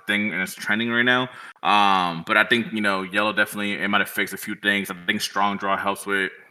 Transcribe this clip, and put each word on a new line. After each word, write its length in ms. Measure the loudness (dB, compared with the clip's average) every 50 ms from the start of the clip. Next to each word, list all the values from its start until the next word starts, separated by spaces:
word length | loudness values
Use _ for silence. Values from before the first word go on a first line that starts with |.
| -6
thing 260 | -2 -2 -2 -2 -2
and 80 | -2 -4
it's 140 | -4 -6 -6
trending 360 | -8 -4 -2 -2 -2 0 0
right 120 | 0 2
now. 260 | 2 4 2 2 0 -4 -8 -14 -18 -20 -14 -4 0
Um, 580 | 2 4 6 6 6 4 4 2 0 -2 -4 -2
but 100 | 2 4
I 80 | 4 4
think, 280 | 4 4 2 0 -2
you 80 | -2 0
know, 220 | 0 0 0 0
yellow 300 | -2 -2 0 0 0 2
definitely, 400 | 2 0 0 0 -2 -6 -4 -4 -2
it 140 | -2 -2 2
might 120 | 2 2
have 80 | 2 0
fixed 240 | -2 -4 -4 -4
a 40 | -4
few 180 | -10 -8 -8 -8
things. 340 | -2 0 0 0 0 0 -4
I 40 | -8 -8 -4
think 140 | -4 -4 -2
strong 360 | -4 -4 0 0 0 0 0
draw 200 | -2 -2 -2 -2
helps 300 | 0 0 -2 -4 -4 -4
with 240 | -2 -2 0 -2 -2 -4 -10 -20 -20